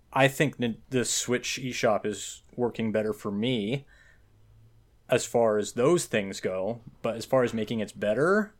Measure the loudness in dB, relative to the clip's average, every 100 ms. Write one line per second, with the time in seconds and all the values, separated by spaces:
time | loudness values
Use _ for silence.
0 | _ 2 4 4 -2 0 -4 -4 -4 -2
1 | 0 -2 0 -2 -2 -6 -6 0 2 2
2 | -2 -6 -10 -16 -12 -4 -2 -2 -2 0
3 | 0 -4 -4 -2 -2 -2 -2 -4 -8 -20
4 | -20 -20 _ _ -20 -20 -20 _ _ _
5 | 0 0 2 2 4 2 0 0 2 2
6 | 2 -2 -2 -4 -4 -2 -4 -6 -12 -8
7 | -6 -6 0 2 2 0 -2 -2 -4 -2
8 | 0 2 2 2 0 -8